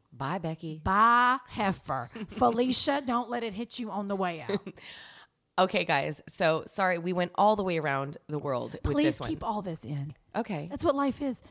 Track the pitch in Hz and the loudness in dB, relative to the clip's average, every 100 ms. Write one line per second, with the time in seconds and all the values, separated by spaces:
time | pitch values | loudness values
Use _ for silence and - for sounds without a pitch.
0 | _ 123 139 185 160 160 165 156 175 202 | _ -8 -6 -4 -4 -6 -8 -6 0 4
1 | 226 240 247 262 - - 196 - - 135 | 6 6 4 2 -4 -2 -2 -2 -4 -4
2 | 120 226 214 214 247 233 254 247 302 285 | -4 -10 -10 2 4 4 2 4 4 2
3 | 262 240 233 240 233 196 233 - 220 190 | 0 -2 -2 -4 -4 -6 -8 -6 -6 -4
4 | 202 196 180 165 120 196 180 - - - | -4 -2 -2 -2 -4 -4 -4 -14 -18 -18
5 | - - - _ _ - 190 196 170 139 | -18 -20 -20 _ _ 2 2 2 2 2
6 | 147 147 - - 165 160 - - 185 170 | 0 -6 -8 2 2 2 -2 -2 0 0
7 | 175 180 175 - 208 208 185 165 147 139 | 0 0 0 4 4 4 2 0 0 0
8 | 139 - - 147 143 123 120 - 151 285 | -2 -8 -8 -6 -2 -2 -4 -4 0 4
9 | 311 - 123 320 226 208 196 160 110 143 | 4 2 -2 -4 -4 -4 -6 -8 -6 -6
10 | 143 - _ - 233 156 170 285 330 277 | -6 -12 _ -6 -4 -6 -6 0 0 2
11 | 277 - 285 214 - | 0 -2 -4 -6 -10